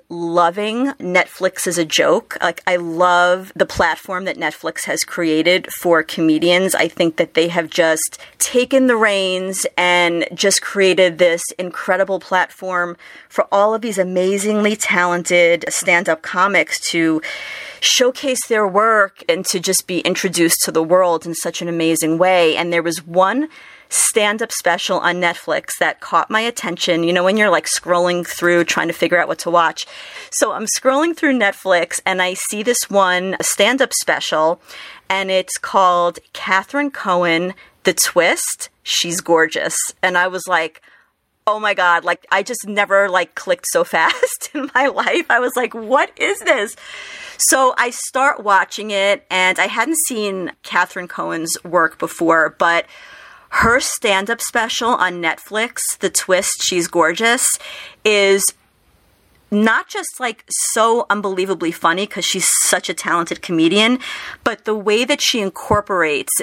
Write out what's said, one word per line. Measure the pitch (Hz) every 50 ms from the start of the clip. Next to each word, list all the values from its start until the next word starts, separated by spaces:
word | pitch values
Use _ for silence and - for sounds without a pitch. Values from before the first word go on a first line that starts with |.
| _ _
loving | 175 170 170 170 170 175 175 170 175 208 208 220 220 240 262 277 269
Netflix | - - 180 180 185 - - - - 190 185 - - - 190
as | 165 175
a | 165
joke. | 156 - - 143 - 165 - - - - -
Like, | - 170 165 - -
I | 190 180 180
love | 175 170 160 165 180 180 175 175 175 180 180 185 185 190 -
the | - 190 -
platform | - - 185 165 156 - - - 190 180 190
that | 185 147
Netflix | - 165 151 - - - 160 170 - -
has | - 151 156 -
created | - - - 175 160 156 156 156 175 180 185 170 -
for | - - - 175 170 160
comedians. | 160 - - - 165 160 156 156 160 175 175 180 190 185 -
I | - 151 165
think | - - 175 165 156 -
that | 165 - -
they | 160 165 170
have | 170 175 165 151
just | - 180 165 160 160 156 - - - - - - - -
taken | - - - 247 247 247 277 269 262 254
the | 240
reins | 220 220 214 202 196 190 185 185 185 185 190 190 190 - - - -
and | 180 180 175 175 175 170 170 170 - - 170
just | - - 196 190 - -
created | - - 202 196 190 180 185 185 180 170 160
this | 180 170 165 170 - - - -
incredible | 180 180 - - - - 185 185 196 190 190 180
platform | - - 196 185 175 - - - 190 185 180 175 175 175 170 - - - - - - _
for | - - - -
all | - 202 202 214 220
of | 220
these | 220 233 196 196
amazingly | 180 185 185 180 185 185 202 202 196 214 214 208 208 208 214
talented | - - - - 180 180 180 175 175 170 - 180 175 175 170 170 165 - 185
stand-up | - - - 190 175 170 160 165 160 160 -
comics | - - 185 185 202 196 175 - - - - - -
to | - 170 165 160 160 156 - - - - - - - - - - - -
showcase | - - - - 254 247 262 - - 277 254 - - -
their | 233 214 214 190
work | 180 202 214 226 220 214 196 190 - - - -
and | 165 180 180
to | - - 185
just | 165 190 185 - -
be | - 185 165
introduced | - 175 180 - - 190 160 175 170 165 - - -
to | -
the | 160 160 160
world | 160 175 180 185 175 165 160 - 170
in | 165
such | - - 170 170 -
an | 185 175
amazing | 170 165 165 165 165 156 165 156 160 165
way. | 180 185 185 180 170 160 147 -
And | 170 175 175
there | 170
was | 160 170 165 170 -
one | 170 165 185 190 190 220 262 302 311 - - - - - - - _
stand-up | - - - - - 226 208 208 208 220 226 220
special | - - - 180 170 185 - - 190 -
on | - - 175 180
Netflix | 180 170 175 - - - 151 135 - - - -
that | 175 156 - -
caught | - - 202 - - -
my | 214 220
attention. | 226 233 233 - - 170 170 - - 185 170 165 170
You | 165 180
know, | 180 180
when | 190 202 220
you're, | 214 208
like, | 170 156 - -
scrolling | - - - 170 180 175 175 180 175 175 170
through | - - - 175 175 175 175 165
trying | - - 175 156 165
to | 175
figure | - 175 170 180 175
out | 156 -
what | 160 -
to | - 175
watch. | 170 170 165 160 - - - - - - - - - - - -
So | - - - 220 156
I'm | 175 220
scrolling | 214 - - - 262 262 277 320 339 320
through | - - 294 262 247
Netflix | 208 202 190 - - 185 185 175 160 - - - -
and | 196 185 185
I | 180 180 185
see | - - - 220 208 214
this | 240 240 - - -
one | 196 196 190 180 180 180 185 190 180 -
stand-up | - - - - 202 220 247 262 254 - -
special, | - - - 156 143 - - 170 156 156 160 175 - _ - - - - - - - _ -
and | 190 190 196 190
it's | 190 185 185 - - -
called | - - - 196 190 180 180 175 175 175 170 - - _ -
Catherine | - - - 185 190 190 - - 285 294 285
Cohen, | - - - 208 180 180 175 170 165 165 180 185 185 - - - _ _ -
The | 190 170
Twist, | - - - - 180 165 185 285 349 - - - - - - _ _
She's | _ - - - - 170 165 185
Gorgeous. | - - 170 160 160 160 - - - - - - - - - _
And | - 185 180 175
I | 180 185
was | 180 185 170 185
like, | 180 160 165 160 - - _ _ - _ _ _ _ _ _ _ _ _ _
"Oh | 214 208 214
my | 214 208 202
God," | 196 180 175 170 170 -
like, | 175 175 - - _
I | - 196
just | 196 - 196 - - 196
never, | 208 208 202 190 196 196 202 196
like, | 180 185 175 - _
clicked | - - 190 180 - - -
so | - 175 175
<laughs> |
fast | - - 165 160 - - - 480 523 - - - - -
in | 302 262 277 -
my | 254 285 269
life. | 190 - 233 - 214 233 226 -
I | 240 240
was | 247 247 -
like, | 269 247 226 -
"What | 233 220 208 254 285 359 - - -
is | - - 403 -
this?" | - 349 294 240 202 220 - - - - - - - - - - - - - -
So | - - - 262 262 254 - -
I | 240 247
start | 240 - - - - 262 269 285 - - 202
watching | 208 196 185 165 - - - 208 214
it, | 202 196 196 202 202 - - -
and | 180 185 185 185 185 -
I | 185 214
hadn't | 214 233 226 277 330 - - -
seen | 262 220 214 202 190 190 175 - - _ -
Catherine | - 202 180 180 - - 190 180 175
Cohen's | - - 165 170 170 165 160 165 - - -
work | 180 165 175 160 160 - -
before, | 165 165 - - 170 165 165 165 156 156 - -
but | - 165 170 170 - - - - - - - - - - - - - _
her | - - - 226 240 269
stand-up | - - - - - 220 196 190 202 202 233 226
special | - - - 240 220 233 - - 240 233
on | 254 - - 185 175 175
Netflix, | 170 160 - - - - 208 214 226 240 - - - - - -
The | - 190
Twist, | - - - - 185 180 196 - - -
She's | - - 190 180 170 175
Gorgeous, | - 175 160 160 175 180 226 226 240 262 - - - - - - - - - - - _ -
is | 214 208 202 196 196 196 196 196 - - _ _ _ _ _ _ _ _ _ _ _ _ _ _ _ _ _ _ _
not | 208 208 214 226 226 285 359 -
just, | - 415 359 - - -
like, | 254 233 220 - _ -
so | - - - - - 226 220 226 226 240 - -
unbelievably | 202 208 196 196 190 180 185 190 190 165 175 165
funny | 175 - - 165 165 185 202
'cause | 208 - 202 175
she's | - - 185 170 - - - -
such | - - 180 - -
a | 175
talented | - - 196 165 170 170 - 175 -
comedian, | - - 175 160 160 165 185 208 220 226 247 254 - - - - - - - - _
but | 240 220 - _
the | 220 214
way | 214 190 214 208 214 254
that | 233 285 285
she | - - - 233
incorporates | 202 190 - - - - 214 208 202 - 196 180 165 156 147 113 - - - -